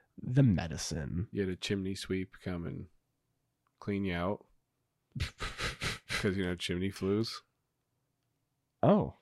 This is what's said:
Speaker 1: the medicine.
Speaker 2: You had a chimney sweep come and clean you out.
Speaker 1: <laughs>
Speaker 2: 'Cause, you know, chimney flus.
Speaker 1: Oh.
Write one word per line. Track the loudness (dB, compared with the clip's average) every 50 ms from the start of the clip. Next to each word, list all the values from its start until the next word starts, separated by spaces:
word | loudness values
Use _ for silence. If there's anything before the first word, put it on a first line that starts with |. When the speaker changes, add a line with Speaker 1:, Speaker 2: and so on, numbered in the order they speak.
| _ _ _ -10
Speaker 1:
the | -6 2 6 6 8
medicine. | 8 6 6 2 -2 -4 -6 -6 -4 -4 -4 -4 -4 -4 -4 -4 -2
Speaker 2:
You | -2 -2
had | -2 -2
a | -2
chimney | -4 -2 -2 -2 -2 0 -4 -4
sweep | -6 -4 -2 -2 -2 -2 -6 -10 -10 -8
come | -6 -4 -4 -4
and | -6 -6 -8 -10 -14 _ _ _ _ _ _ _ _ _ _ _ _ _ _ _ _ _ _
clean | -6 -4 -2 -2 0
you | -2 0
out. | 0 0 -2 -2 -4 -8 _ _ _ _ _ _ _ _ _ _ _ _ _ _ -6
Speaker 1:
<laughs> | -6 -6 -6 -8 -8 -8 -6 -6 -6 -6 -6 -6 -6 -6 -6 -8 -8 -6 -4 -2
Speaker 2:
'Cause, | 0 0 0
you | 0 0
know, | -2 -2
chimney | -2 -2 -2 0 0 0 -2
flus. | -2 -2 0 2 2 2 2 0 -4 -10 -14 _ _ _ _ _ _ _ _ _ _ _ _ _ _ _ _ _ _ _ _ _ _ _ _ _ _ _
Speaker 1:
Oh. | 4 6 6 6 4 0 -4 -12